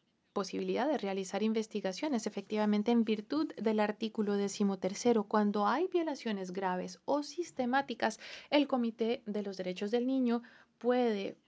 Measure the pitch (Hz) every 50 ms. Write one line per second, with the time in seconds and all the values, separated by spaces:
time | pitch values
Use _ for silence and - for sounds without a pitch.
0 | _ _ _ _ _ _ - 202 190 190 190 190 190 185 190 202 247 302 294 220
1 | 202 196 190 196 190 185 - 202 214 220 220 226 214 - - 208 196 190 185 -
2 | 302 320 269 220 - 214 - 202 - - 214 214 214 208 208 208 208 240 240 233
3 | 220 220 214 208 208 - 285 302 320 311 - - 208 226 214 214 208 208 208 -
4 | 220 214 - - 208 208 202 202 202 196 196 - 208 196 196 190 - 185 202 -
5 | - 240 233 214 202 - - 214 208 208 202 208 208 208 233 294 370 370 - 349
6 | 330 320 277 - - 226 208 190 190 185 180 190 196 180 185 180 180 185 185 -
7 | _ - 269 294 285 - - 349 339 - - - 247 240 254 277 277 - 233 -
8 | 226 220 214 - - - - - - - - 294 277 - 262 247 233 226 220 -
9 | 226 226 240 - - 214 202 208 202 202 190 185 185 180 185 185 202 208 233 240
10 | 240 262 269 262 254 233 233 240 233 - - - - _ _ - - 240 247 254
11 | 247 233 214 196 196 - - - _